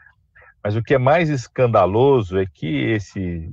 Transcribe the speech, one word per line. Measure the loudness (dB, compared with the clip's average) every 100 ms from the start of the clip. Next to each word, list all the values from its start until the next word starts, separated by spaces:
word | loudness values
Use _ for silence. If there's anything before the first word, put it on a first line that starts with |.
| _ _ _ _ -20 _
Mas | -6
o | -4
que | 0
é | 0
mais | 2 2 0
escandaloso | -4 -6 -2 2 2 2 2 4 2 0 -4
é |
que | -4 -6 -6
esse, | -4 -2 -4 -6 -8 -8 -8 -10